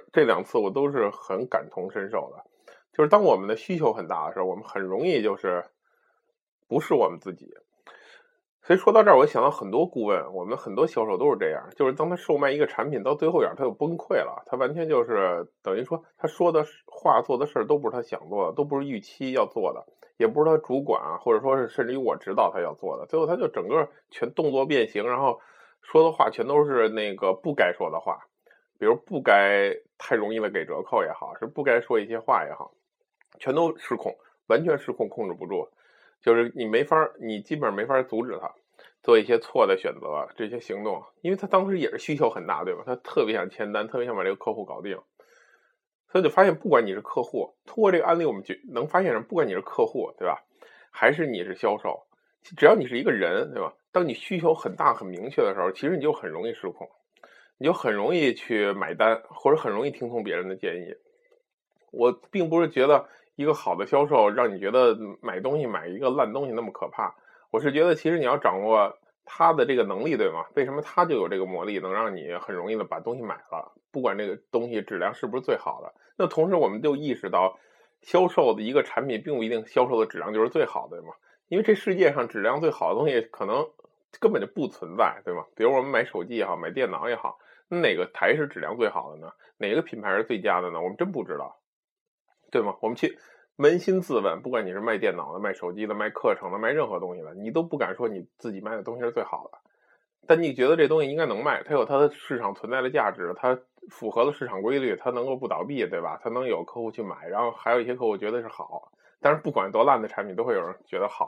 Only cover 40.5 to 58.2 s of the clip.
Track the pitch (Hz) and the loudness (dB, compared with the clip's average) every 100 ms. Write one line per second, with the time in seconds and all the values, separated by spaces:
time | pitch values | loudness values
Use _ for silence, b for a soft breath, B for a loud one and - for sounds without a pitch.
40.5 | 120 - 101 107 85 - _ 170 196 196 | -8 -10 -8 -6 -6 -10 _ -6 -4 0
41.5 | 190 196 190 131 - - 147 117 104 82 | 0 2 -2 -4 -4 -6 0 0 0 -6
42.5 | 76 90 - - 123 - - 110 110 95 | -4 -4 -6 -6 -10 -4 -2 0 -2 -4
43.5 | - 104 104 107 127 123 107 95 101 - | -8 -6 -4 -4 -6 -4 -2 -4 -2 -6
44.5 | 110 98 - 98 90 - _ b b b | -6 -10 -12 -10 -10 -14 _ b b b
45.5 | b b b _ _ _ 180 160 - 196 | b b b _ _ _ 2 2 6 4
46.5 | 160 214 135 107 95 - - 117 117 - | 4 2 2 2 -4 -6 -6 -4 -4 -6
47.5 | _ - - 208 175 151 170 160 101 - | _ -12 2 4 4 2 2 2 -2 -8
48.5 | - 226 120 147 180 185 113 120 - 127 | -12 -6 -6 0 0 2 -2 -2 -2 0
49.5 | 95 - - 110 131 - - 90 76 _ | -2 -4 0 0 0 -8 -4 -4 -4 _
50.5 | b b b b - 113 151 151 107 95 | b b b b 2 2 2 -2 -4 -6
51.5 | 95 113 104 98 - - _ _ _ - | -2 -2 -2 -4 -8 -12 _ _ _ -20
52.5 | 175 147 220 127 123 - 117 87 95 143 | 6 6 8 2 -2 0 0 0 0 -2
53.5 | 123 85 - _ 185 170 120 - 185 165 | -6 -8 -10 _ -2 0 -4 -6 0 2
54.5 | 160 - 90 139 113 98 90 117 147 110 | 0 -2 0 0 0 -6 -10 -4 0 0
55.5 | 95 90 95 143 180 147 147 92 80 110 | 2 -2 -2 -2 0 -2 -2 -6 -6 -8
56.5 | - 95 - - _ _ _ b b b | -8 -10 -10 -16 _ _ _ b b b
57.5 | _ 139 196 - 104 110 175 | _ -2 0 0 0 0 2